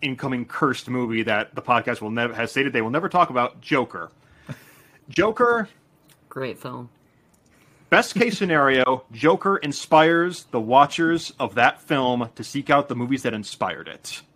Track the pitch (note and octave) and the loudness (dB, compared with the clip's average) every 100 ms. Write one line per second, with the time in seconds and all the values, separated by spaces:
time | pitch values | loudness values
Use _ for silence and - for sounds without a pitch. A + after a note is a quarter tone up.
0 | C#3+ B2+ C#3 B2 A#2+ - D3 B2 - B2 | -6 -4 -4 -6 -6 -2 -2 -2 -6 -6
1 | A#2+ A2+ A2 G#2+ - - - A#2+ A#2+ A2 | -4 -2 0 0 -2 -6 0 2 2 -4
2 | G#2+ A#2 A#2+ G#2+ A#2 C3+ C#3 A#2+ A2+ D3 | -4 -4 -4 -4 -4 -2 0 0 0 -2
3 | F#3 F3+ D#3+ B2+ B2 - - C#3+ A#2+ F#2 | 0 2 2 0 -2 -4 -2 -2 -2 -6
4 | E2 _ _ _ - - - - _ _ | -14 _ _ _ -18 -18 -20 -20 _ _
5 | - D#3 G#3 A3 A#3+ A#3 G3+ _ _ _ | -6 -2 0 2 2 2 -2 _ _ _
6 | _ _ - C3+ B2+ - B2+ B2+ A#2+ _ | _ _ -16 -8 -8 -8 -12 -12 -16 _
7 | _ _ _ _ _ _ _ _ - G3 | _ _ _ _ _ _ _ _ 0 2
8 | A#3+ G3 A#3+ G#3+ F#3+ D#3 C#3 C3 B2+ B2+ | 2 0 0 0 0 4 4 4 2 0
9 | - A2+ D#3 F#3 G3 F#3+ D3 - - D#3 | -4 0 2 4 2 -2 -2 -8 2 6
10 | D#3+ E3+ F3+ F3 - A#2+ A2 C3 C#3+ - | 6 4 0 -6 -6 -6 4 4 4 2
11 | E3 E3 - - A#2 A2+ C3 - - C#3+ | 0 -2 -4 -8 -4 2 2 2 -2 0
12 | B2+ B2 A#2 - A2+ C#3+ C#3 C#3+ C#3+ B2 | 2 0 -4 -8 -10 -6 2 2 2 -4
13 | A#2+ C3+ B2 A2 G2+ - F#2+ D#2 E2 - | -4 -4 -4 -6 -8 -6 -6 -6 -12 -16
14 | - - - | -16 -16 -18